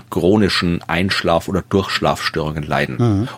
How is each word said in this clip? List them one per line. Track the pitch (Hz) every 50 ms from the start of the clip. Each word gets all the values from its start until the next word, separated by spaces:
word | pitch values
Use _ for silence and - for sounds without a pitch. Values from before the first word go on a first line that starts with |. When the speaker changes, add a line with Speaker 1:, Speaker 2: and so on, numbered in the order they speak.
| - -
Speaker 1:
chronischen | - 90 80 90 104 110 101 90 - - 95 87 87 - -
Einschlaf- | - 80 85 95 95 - - - 87 82 82 - -
oder | 98 90 -
Durchschlafstörungen | - - 98 92 - - - 80 76 71 - - - - 80 76 78 76 78
leiden. | 73 76 71 69 73 - - 120
Speaker 2:
Mhm. | 120 117 101 95 113 139 -